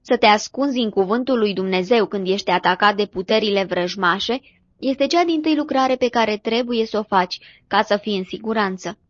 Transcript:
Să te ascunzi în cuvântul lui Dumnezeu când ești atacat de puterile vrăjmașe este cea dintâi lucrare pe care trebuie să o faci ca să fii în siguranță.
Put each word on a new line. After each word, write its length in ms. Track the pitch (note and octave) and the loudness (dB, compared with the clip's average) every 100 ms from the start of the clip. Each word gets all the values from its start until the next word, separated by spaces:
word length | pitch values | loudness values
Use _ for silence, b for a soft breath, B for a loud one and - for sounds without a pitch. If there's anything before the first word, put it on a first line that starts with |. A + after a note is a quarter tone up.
Să 160 | - A#3+ | -2 2
te 100 | A3 | 4
ascunzi 520 | G#3+ - - C#4+ B3 | 4 0 -4 -2 0
în 120 | A3+ | -2
cuvântul 480 | G3 F#3 A#3 B3+ B3 | 0 0 0 0 0
lui 140 | G#3+ | 0
Dumnezeu 540 | F#3+ F#3+ F#3 F#3 A#3+ G3 | -2 -2 -2 2 2 2
când 220 | G3+ F#3 | -2 -2
ești 220 | G3 G3 | -2 0
atacat 460 | F3+ F3 F3+ G#3 G3+ | 0 2 2 2 2
de 100 | G#3 | -4
puterile 580 | F#3 F#3 A3 G#3+ G3+ | -4 0 0 2 0
vrăjmașe 760 | F#3+ F3 F3+ F#3+ F3+ F#3 - B3+ b b _ _ | 0 -2 -2 0 0 0 -2 -4 b b _ _
este 280 | B3+ C4+ C#4 | -4 0 2
cea 180 | E4+ | 2
dintâi 320 | E4+ D#4+ D#4 D4+ | 2 0 0 0
lucrare 400 | D4+ C4+ C4 B3+ | 0 0 2 2
pe 120 | B3 | 0
care 280 | A#3+ A3 G#3+ | 2 0 0
trebuie 500 | - A3+ B3 A#3+ A3 | -2 -2 -2 -2 -2
să 120 | G#3 | -2
o 40 | |
faci 360 | G#3+ G3 F3+ - B B _ | 0 0 0 -6 B B _
ca 160 | G3 | -2
să 140 | G#3 G#3+ | 0 -2
fii 200 | A3 G3 | 0 -4
în 80 | |
siguranță. 760 | F#3 - A3 A3 G3 F#3+ C4 A3+ | -4 -8 -4 -2 -2 -4 -10 -12